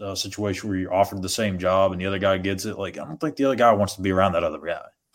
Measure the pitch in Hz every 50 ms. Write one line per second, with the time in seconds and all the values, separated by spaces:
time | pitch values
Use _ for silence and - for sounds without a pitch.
0 | 101 98 95 92 - 101 - - 104 104 95 92 - 107 98 92 92 - 90 95
1 | 101 - - 95 92 92 - - 113 104 95 90 90 90 92 95 98 95 92 90
2 | 92 95 98 95 95 98 95 92 92 95 98 95 98 110 101 - 98 90 - 73
3 | 73 73 80 - - 151 135 - 139 135 131 110 120 120 110 101 104 95 - -
4 | 92 98 92 92 95 98 87 85 85 80 76 76 73 82 85 80 - - _ _
5 | _ _ -